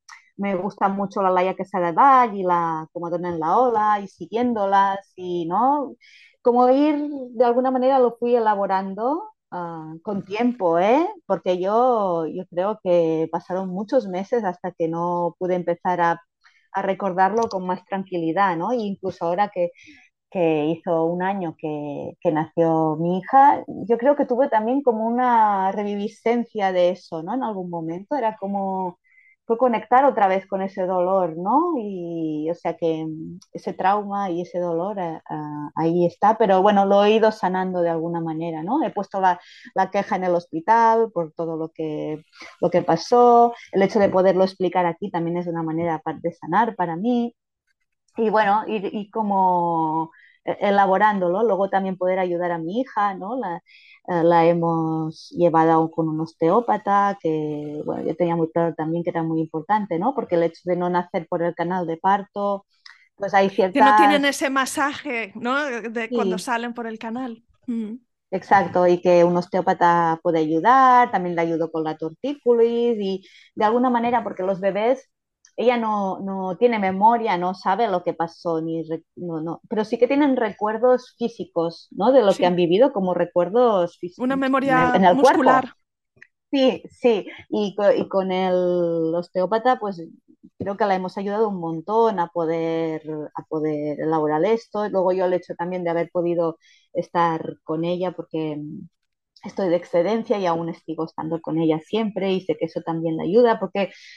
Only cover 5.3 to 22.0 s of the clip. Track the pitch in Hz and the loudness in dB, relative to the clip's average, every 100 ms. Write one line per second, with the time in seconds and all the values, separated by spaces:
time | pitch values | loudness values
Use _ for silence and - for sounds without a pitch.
5.3 | 175 165 190 254 294 262 - _ - - | -4 -2 0 2 0 -2 -12 _ -20 -20
6.3 | _ 247 240 247 269 302 294 294 285 247 | _ 2 4 6 6 4 2 -4 -8 -4
7.3 | 226 240 240 262 262 254 269 247 233 240 | 2 2 4 2 2 2 4 4 2 0
8.3 | 240 220 202 196 190 196 190 240 320 427 | 2 2 0 0 -2 -2 -4 -2 -2 -6
9.3 | - _ 180 170 165 156 165 - 202 - | -16 _ -10 -10 -10 -12 -12 -8 -8 -6
10.3 | 208 247 240 180 165 196 262 359 392 - | -2 -2 0 0 2 4 2 0 -6 -4
11.3 | 185 190 180 185 220 254 233 196 170 160 | -2 -2 -2 0 2 2 2 0 -2 -4
12.3 | 180 180 170 196 214 185 175 165 160 160 | -8 -8 -4 -4 -2 2 2 2 0 -2
13.3 | 170 - 185 190 180 214 269 202 180 196 | -6 -6 -6 -4 -6 -2 0 0 -4 -4
14.3 | 240 208 - 185 - 165 165 175 175 175 | -2 -2 -4 -8 -4 -4 -2 -2 -2 -4
15.3 | - 180 180 175 170 190 180 170 165 _ | -4 -4 -2 -2 -4 -2 0 0 0 _
16.3 | _ _ _ _ 190 196 190 196 180 190 | _ _ _ _ -6 -4 -4 -2 2 2
17.3 | 220 226 190 180 190 - 190 190 180 165 | 2 -2 -4 -6 -6 -6 -8 -6 -4 -2
18.3 | 165 196 170 190 247 208 196 190 175 170 | 0 0 0 -4 -4 -4 -6 -8 -6 -4
19.3 | 180 202 185 170 - - - _ _ _ | -2 -2 -2 -4 -6 -20 -20 _ _ _
20.3 | 190 165 156 151 165 180 165 165 175 185 | -2 0 2 0 -4 -2 0 0 -2 -4
21.3 | 202 170 156 160 151 147 143 | -4 -6 -8 -8 -8 -8 -10